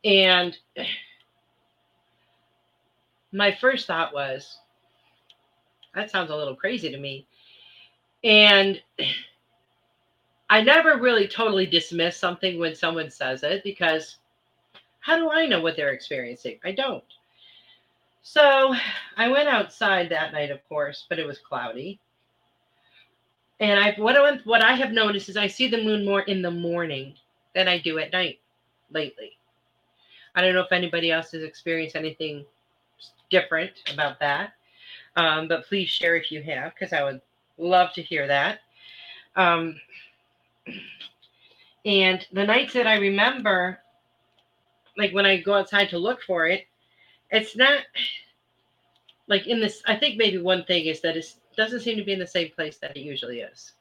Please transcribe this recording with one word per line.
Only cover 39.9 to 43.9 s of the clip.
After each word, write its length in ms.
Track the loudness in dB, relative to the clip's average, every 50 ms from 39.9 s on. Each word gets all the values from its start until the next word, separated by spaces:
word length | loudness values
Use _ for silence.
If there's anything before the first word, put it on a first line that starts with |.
| -20 -20 -20 _ _ _ _ _ _ _ _ _ _ _ _ -18 -18 -16 -18 -20 -20 -20 -20 -20 _ _ _ _ _ _ _ _ _ _ _ _ _ _ _
and 420 | 0 2 4 4 4 2 0 -6 -6
the 120 | -2 0 2
nights 280 | 4 4 2 2 0
that 140 | -2 0 2
I 100 | 2 2
remember, 840 | 2 2 0 2 2 2 2 0 -2 -2 0 0 0 0 -4 -6 -10 _ _